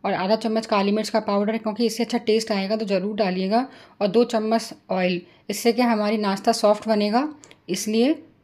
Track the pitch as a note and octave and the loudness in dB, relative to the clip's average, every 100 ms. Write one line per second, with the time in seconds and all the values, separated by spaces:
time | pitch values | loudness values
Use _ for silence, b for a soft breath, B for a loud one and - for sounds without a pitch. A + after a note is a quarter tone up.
0 | G3 E3+ F#3 G#3+ A3+ A3 A3 G#3 G3+ G#3+ | -2 -2 0 0 0 -2 0 0 2 0
1 | G#3+ A3 G#3+ G3+ G#3 A3 A3 G#3+ A#3 A3 | 0 -2 0 0 0 -2 -4 -2 -2 -2
2 | A3+ A#3 A3 A3 A3 G3+ F#3+ A3 G#3+ F#3+ | -2 -2 0 0 0 -4 -2 -4 0 -2
3 | G3 G#3+ G3 F3+ F#3+ A3+ C4 B B B | -2 -2 0 0 0 0 0 B B B
4 | G#3 G#3+ A#3 A3+ A3 A3+ A3+ - - F#3 | 0 2 2 0 0 -2 -2 -16 -6 -2
5 | F3+ F3+ B B - G#3 A#3+ G#3+ B3 G#3+ | 0 -2 B B -10 -2 0 2 2 2
6 | G#3 A3 G#3 G3 A3+ A#3 G#3 G#3+ A3 G#3+ | 0 0 -2 0 0 2 2 2 2 0
7 | G#3 A3+ D4+ - B B - F#3 G#3+ A3 | 2 0 -2 -8 B B -8 -6 0 2
8 | B3+ D#4+ - _ | 2 0 -6 _